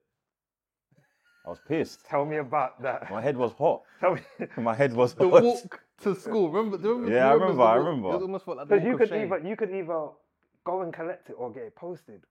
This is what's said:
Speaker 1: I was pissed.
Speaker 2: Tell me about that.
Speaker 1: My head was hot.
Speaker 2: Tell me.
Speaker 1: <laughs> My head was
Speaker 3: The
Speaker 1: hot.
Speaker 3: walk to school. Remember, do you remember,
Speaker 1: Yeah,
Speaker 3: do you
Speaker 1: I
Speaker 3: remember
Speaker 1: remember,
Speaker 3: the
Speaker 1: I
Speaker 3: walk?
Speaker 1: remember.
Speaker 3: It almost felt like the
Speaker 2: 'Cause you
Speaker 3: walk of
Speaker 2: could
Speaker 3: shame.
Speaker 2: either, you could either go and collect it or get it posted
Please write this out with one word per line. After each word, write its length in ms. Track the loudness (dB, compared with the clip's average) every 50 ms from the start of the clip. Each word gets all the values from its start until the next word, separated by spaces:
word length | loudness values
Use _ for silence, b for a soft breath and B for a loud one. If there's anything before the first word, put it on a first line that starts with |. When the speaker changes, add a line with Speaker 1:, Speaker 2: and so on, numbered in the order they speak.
| _ _ _ _ _ _ _ _ _ _ _ _ _ _ _ _ _ _ _ _ _ _ _ _ _ _ _ _ -16
Speaker 1:
I 40 | -16
was 100 | -16 -14
pissed. 440 | _ -6 -4 -4 -4 -6 -10 -16 _
Speaker 2:
Tell 180 | -4 -2 -2 -2
me 140 | -2 -4 -6
about 420 | -6 -4 -2 -2 -2 -4 -6 -6
that. 280 | -6 -6 -6 -6 -8 -8
Speaker 1:
My 100 | -6 -4
head 160 | -2 -2 0
was 160 | 0 -2 -2
hot. 300 | -2 0 0 0 0 -2 -6 _ _ -2
Speaker 2:
Tell 140 | 0 0 0
me. 80 | 0 -4 -12 -12 -12
Speaker 1:
<laughs> 160 | -12 -10 -6
My 180 | -4 -2 -2 0
head 200 | 2 0 2 2
was 180 | 2 2 2
Speaker 3:
The 160 | 2 2 6 8
Speaker 1:
hot. 140 | 8 8
Speaker 3:
walk 400 | 8 6 2 -2 -6 -14 -18 -20 _ _ _ _
to 120 | -4 -4 -4
school. 360 | -4 -4 -4 -2 0 0 0
Remember, 280 | 0 -2 -2 -2 -4 -4
do 100 | -2 -2
you 60 | -2
remember, 160 | -2 0 0
Speaker 1:
Yeah, 80 | 2 4
Speaker 3:
do 60 | 6
you 60 | 6
Speaker 1:
I 20 | 6
Speaker 3:
remember 180 | 6 4 2
Speaker 1:
remember, 100 | 4 6
Speaker 3:
the 60 | 6 6
Speaker 1:
I 60 | 6
Speaker 3:
walk? 100 | 4 2
Speaker 1:
remember. 220 | 0 -2 -2 -2 -2
Speaker 3:
It 140 | -2 -2
almost 220 | -4 -6 -8 -8 -8
felt 100 | -10 -10
like 120 | -8 0 2
the 60 | 2
Speaker 2:
'Cause 80 | 2 2
you 80 | 2
Speaker 3:
walk 80 | 0 2
of 60 | 2 0
Speaker 2:
could 0 |
Speaker 3:
shame. 220 | 0 -2 -4 -4
Speaker 2:
either, 160 | -4 -4 -4 -6
you 80 | -6
could 140 | -6 -6 -6
either 380 | -6 -6 -6 -6 -6 -6 -6 -8 -12 _ _ _ _ _ _ _ _ _ -8
go 160 | -6 -6 -4
and 120 | -6 -6
collect 360 | -8 -8 -10 -10 -10 -12 _ -16
it 60 | -12
or 180 | -10 -10 -10
get 120 | -10 -12 -14
it 120 | -16 -16
posted 460 | _ -14 -14 -14 -14 _ -20 -20 -20 _ _